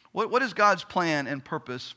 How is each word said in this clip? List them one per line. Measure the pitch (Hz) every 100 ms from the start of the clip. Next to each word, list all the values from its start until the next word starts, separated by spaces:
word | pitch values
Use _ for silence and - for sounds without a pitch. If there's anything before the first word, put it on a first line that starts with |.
| _
What, | 185 214
what | 247
is | 262
God's | 175 208 190
plan | - 190 170 151 131
and | 135 131
purpose | 160 - 123 -